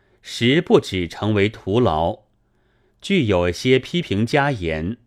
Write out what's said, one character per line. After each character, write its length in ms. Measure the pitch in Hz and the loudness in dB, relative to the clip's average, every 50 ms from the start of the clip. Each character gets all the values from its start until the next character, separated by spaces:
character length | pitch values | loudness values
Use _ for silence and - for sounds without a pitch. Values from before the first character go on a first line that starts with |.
| _ _ _ _ | _ _ _ _
实 400 | - - - - 117 120 139 170 | -18 -14 -4 0 2 2 2 2
不 180 | 170 - 233 156 | 4 4 4 4
只 260 | - - 101 92 87 | 4 0 -2 -4 -4
成 280 | 82 - - 104 104 110 | -6 -6 -4 -2 0 2
为 140 | 101 98 110 | 2 2 0
徒 300 | - - - 95 98 120 | -2 -6 -4 -2 0 2
劳。 440 | 127 98 78 78 82 87 - - _ _ _ _ _ _ _ _ _ _ _ _ _ _ _ _ | 2 2 2 2 0 -2 -2 -6 _ _ _ _ _ _ _ _ _ _ _ _ _ _ _ _
据 220 | - - 196 180 127 | -4 -2 0 0 2
有 260 | 104 95 87 87 90 | 2 2 2 2 0
些 280 | 87 - - 127 131 131 | -2 -2 0 2 2 2
批 220 | 127 - - 175 | 0 -2 -6 -6
评 240 | 160 - 98 101 113 | -4 -2 -2 -2 0
家 280 | 120 - 143 139 147 | 0 0 0 0 0
言 440 | 139 101 87 80 78 78 80 92 117 - _ | -2 -4 -4 -4 -4 -4 -4 -6 -8 -10 _